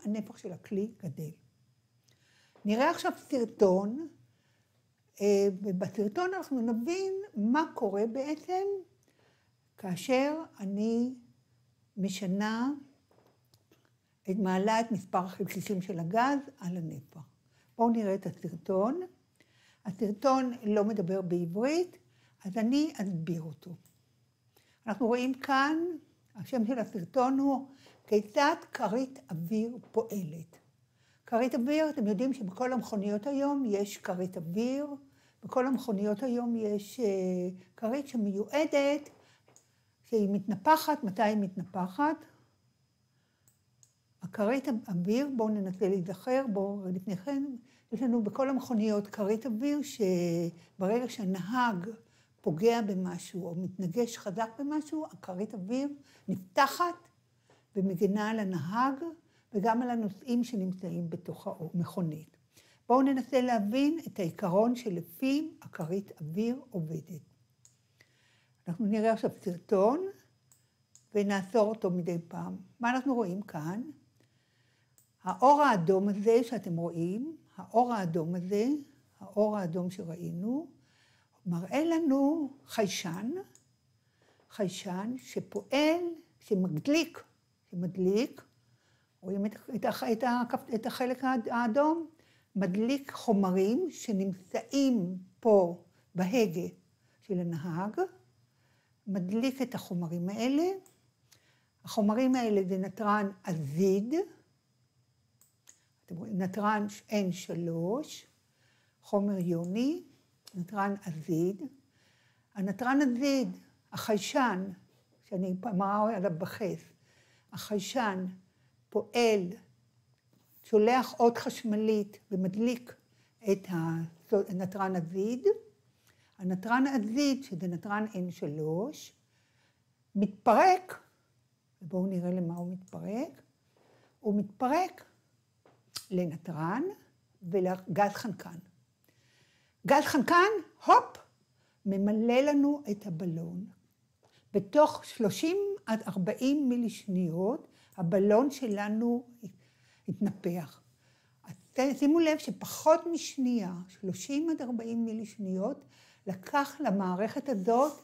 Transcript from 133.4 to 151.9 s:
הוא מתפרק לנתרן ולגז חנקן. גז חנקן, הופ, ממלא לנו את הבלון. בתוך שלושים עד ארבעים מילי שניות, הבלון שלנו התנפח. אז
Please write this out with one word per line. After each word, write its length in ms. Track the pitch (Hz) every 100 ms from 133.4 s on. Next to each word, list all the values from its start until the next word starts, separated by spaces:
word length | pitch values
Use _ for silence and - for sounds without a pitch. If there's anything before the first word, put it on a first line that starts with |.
| _ _ _ _ _ _ _ _
הוא 160 | 214 208
מתפרק 640 | 208 - 254 320 370 - - _ _ _ _ _ _ _ _ - -
לנתרן 720 | 180 175 165 - 151 165 226 370 415 _ _ _ _
ולגז 680 | 175 190 185 185 - 165 202
חנקן. 440 | 202 220 - 180 170 - _ _ _ _ _ _ _ _ _ _ _ -
גז 160 | 277
חנקן, 480 | 294 294 214 339 392 427 - _ -
הופ, 320 | 466 - - - _ _ _ _ _ 196
ממלא 560 | 196 202 214 233 247
לנו 400 | 285 285 285 294 254
את 160 | 202 208
הבלון. 580 | 160 180 160 170 180 220 - _ _ _ _ _ _ _
בתוך 520 | 202 196 294 302 - -
שלושים 520 | - 208 - 320 392 403 392 -
עד 180 | 220 214
ארבעים 640 | 190 180 214 254 294 262
מילי 200 | 240 226
שניות, 760 | - - 185 175 165 190 294 - _ _ -
הבלון 540 | 170 190 202 208 277
שלנו 760 | - 240 202 208 220 233 240 - - 190 - _ _ _ _ -
התנפח. 760 | - 202 202 180 175 151 - _ _ _ _ _ _
אז 560 | - - _ - 269